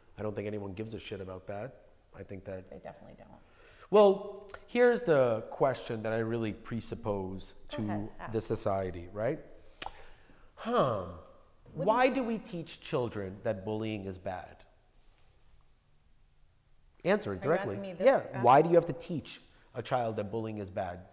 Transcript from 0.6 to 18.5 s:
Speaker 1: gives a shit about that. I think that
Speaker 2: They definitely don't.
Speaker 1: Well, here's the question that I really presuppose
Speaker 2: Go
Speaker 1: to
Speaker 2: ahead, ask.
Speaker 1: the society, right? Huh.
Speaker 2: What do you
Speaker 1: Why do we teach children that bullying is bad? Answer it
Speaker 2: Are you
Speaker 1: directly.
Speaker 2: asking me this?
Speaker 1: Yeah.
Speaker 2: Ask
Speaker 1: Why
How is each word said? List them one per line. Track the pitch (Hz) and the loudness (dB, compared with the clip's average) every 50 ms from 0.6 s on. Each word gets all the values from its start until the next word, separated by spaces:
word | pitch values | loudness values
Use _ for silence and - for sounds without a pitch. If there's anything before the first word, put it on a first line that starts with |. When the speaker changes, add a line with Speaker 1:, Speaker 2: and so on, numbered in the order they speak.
| 101 98 | -6 -6
Speaker 1:
gives | 92 101 110 113 110 | -8 -8 -8 -8 -8
a | 95 | -10
shit | - - 104 92 | -10 -10 -10 -10
about | 95 92 92 92 - - | -10 -10 -12 -12 -10 -10
that. | 101 101 113 135 - - - - - _ _ _ - | -10 -8 -10 -10 -12 -16 -20 -20 -20 _ _ _ -18
I | - | -16
think | 95 - 101 92 - | -14 -12 -12 -12 -10
that | 101 95 92 95 - | -10 -10 -10 -12 -14
Speaker 2:
They | - - | -16 -14
definitely | - - - - 98 98 - - | -14 -14 -16 -16 -20 -20 -20 -20
don't. | - - - - - - - - - - - - - - | -20 -20 -20 -20 -20 -20 -20 -20 -20 -20 -20 -18 -2 6
Speaker 1:
Well, | 185 214 208 196 196 196 - - - - - - - - - | 8 8 10 8 8 4 -2 -10 -12 -14 -16 -16 -18 -18 -10
here's | - - 240 247 240 240 - | -2 4 6 6 6 6 4
the | - 175 151 135 127 120 110 107 - - | 4 4 6 6 6 4 2 0 -2 -6
question | - - 151 135 123 - - - 120 110 | -2 2 2 2 2 0 -4 -6 -6 -4
that | 107 110 | -2 -2
I | 110 117 | 0 0
really | 113 113 117 117 113 107 | 0 0 0 0 -2 -2
presuppose | 101 - - - 120 110 - - 110 87 - 110 101 98 92 92 95 92 - - - - - - | -4 -6 -8 -8 -6 -6 -6 -6 -8 -6 -4 -4 -4 -2 -4 -6 -8 -8 -10 -12 -16 -16 -14 -10
Speaker 2:
Go | - - | -6 -4
Speaker 1:
to | |
Speaker 2:
ahead, | 107 104 104 104 92 - - - | -4 -2 -2 -4 -4 -6 -10 -12
ask. | 87 - | -8 -4
Speaker 1:
the | 107 110 | -4 -2
society, | - - 113 - - 104 95 98 95 92 82 87 85 85 | -2 -2 -4 -2 0 0 0 0 -2 -4 -6 -8 -10 -10
right? | - 104 110 131 160 147 - - - - - - - - - - - - - - - - - - - - - - _ | -6 -4 -2 -2 -2 -4 -8 -16 -20 -20 -20 -20 -16 -14 -14 -14 -14 -16 -18 -18 -20 -20 -20 -20 -20 -20 -20 -20 _
Huh. | - - 226 247 226 156 127 113 98 90 87 87 82 - - - - - _ _ _ - - - | -10 -4 0 2 4 4 2 2 -2 -4 -8 -10 -14 -16 -20 -20 -20 -20 _ _ _ -20 -12 -6
Speaker 2:
What | |
do | 147 | -2
you | 180 | 2
Speaker 1:
Why | 208 220 247 262 277 | 2 4 4 4 4
do | 220 269 | 4 2
we | 240 226 226 202 | -2 -2 -4 -4
teach | - - 175 170 156 - - - | -6 -8 -10 -10 -10 -10 -14 -14
children | - - 160 135 123 113 - 104 98 95 98 110 | -8 -4 -2 0 0 -2 -4 -6 -6 -8 -8 -6
that | - 113 107 98 92 | -4 -4 -4 -2 -2
bullying | 107 107 110 110 110 110 101 95 | -4 -4 -2 -2 -4 -4 -4 -6
is | 98 92 | -8 -8
bad? | 90 - 95 92 87 - - - - - _ _ _ _ _ _ - - - - _ - - _ _ - - - - - _ _ _ _ _ _ _ _ _ - _ _ _ _ _ - _ _ _ _ _ _ _ _ _ _ _ - | -8 -8 -8 -8 -8 -10 -14 -18 -20 -20 _ _ _ _ _ _ -20 -20 -20 -20 _ -20 -20 _ _ -20 -20 -20 -20 -20 _ _ _ _ _ _ _ _ _ -20 _ _ _ _ _ -20 _ _ _ _ _ _ _ _ _ _ _ 2
Answer | 175 208 208 - 107 | 2 2 2 2 -2
it | 98 | -4
Speaker 2:
Are | |
you | - | -2
Speaker 1:
directly. | - 143 170 185 202 - - | 0 2 2 2 2 -2 -4
Speaker 2:
asking | 196 | -4
me | 196 190 175 | -6 -8 -2
this? | - 196 | 4 4
Speaker 1:
Yeah. | 269 262 - - - | 6 6 4 2 -2
Speaker 2:
Ask | - 190 196 | -2 4 8
Speaker 1:
Why | 117 | 10